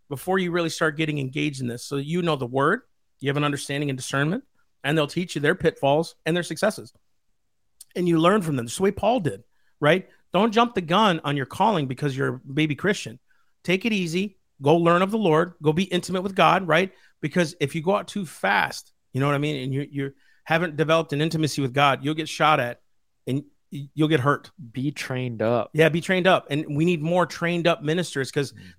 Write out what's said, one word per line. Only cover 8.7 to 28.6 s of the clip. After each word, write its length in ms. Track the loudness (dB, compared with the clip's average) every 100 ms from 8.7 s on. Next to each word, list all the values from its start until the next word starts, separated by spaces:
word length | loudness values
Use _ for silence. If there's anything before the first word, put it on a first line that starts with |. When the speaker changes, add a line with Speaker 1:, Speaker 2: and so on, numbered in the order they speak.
| 0
Speaker 1:
the 60 |
way 60 | 0
Paul 300 | 2 0 0
did, 220 | -2 -6 -12 _ _ _
right? 280 | 2 2 0 _ _
Don't 200 | 0 2
jump 220 | 4 2
the 60 | 0
gun 400 | 0 4 4 2
on 120 | 0 -2
your 100 | -4
calling 400 | 0 2 2 0
because 300 | -2 -4 -2
you're 200 | -2 -4
a 20 |
baby 360 | -6 -2 0 0
Christian. 420 | -2 -2 -6 -16 _ _ _ _
Take 200 | -2 -2
it 80 | 0
easy. 460 | -2 -2 -2 -4 -8 _ _
Go 140 | 2 4
learn 260 | 6 4
of 80 | 2
the 80 | 2
Lord. 360 | 4 4 2 -2
Go 100 | 0
be 120 | 0
intimate 380 | 0 -2 -4 -4
with 120 | -4
God, 320 | 2 4 4 2
right? 240 | 2 2 -4 _ _
Because 340 | -4 0 -2 -2
if 140 | -4
you 80 | -2
go 140 | 0 -2
out 120 | -2
too 160 | -8 -8
fast, 680 | -4 0 2 2 -4 -16 _ _
you 80 | -2
know 60 | 0
what 80 |
I 40 | 0
mean? 240 | -2 -4
And 120 | -4
you, 120 | -4 -6
you 220 | -6 -8 -10 _ _
haven't 320 | -2 0 0 -2
developed 360 | 2 2 2
an 80 | -2
intimacy 400 | 0 0 -2 -2
with 100 | -2
God, 300 | 2 4 2
you'll 100 | -2
get 140 | -4 -6
shot 320 | 0 2 4
at 200 | 0 -8 _ _ _ _ -6
and 160 | -6 -6 _ _
y-, 160 | -14 -10
you'll 140 | -2 2
get 120 | 2
hurt. 300 | 2 0 -4 -20 -12
Speaker 2:
Be 200 | -6 -6
trained 500 | -6 -6 -4 -4 -2
up. 280 | 0 0 0
Speaker 1:
Yeah, 160 | 2 2
be 120 | 2
trained 260 | 0 0 4
up. 180 | 2 2
And 260 | -4 -2 0
we 80 |
need 180 | 0 0
more 240 | 0 0 0
trained 400 | -2 -4 0 0
up 160 | 0
ministers 480 | 0 -2 -2 -4 -4
'cause 220 | -2 -4
Speaker 2:
Mm-hmm. 100 | -8